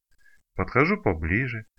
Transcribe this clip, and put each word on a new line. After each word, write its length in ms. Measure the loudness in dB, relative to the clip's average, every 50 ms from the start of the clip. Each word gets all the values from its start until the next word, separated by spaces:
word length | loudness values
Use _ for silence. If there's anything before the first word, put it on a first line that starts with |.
| _ _ _ _ -20 -20 -20 -20 _ _ _
Подхожу 460 | -4 -2 0 2 2 2 2 0 0
поближе, 640 | 0 0 0 0 0 0 0 0 -2 -4 -6 -10 -12 -14 _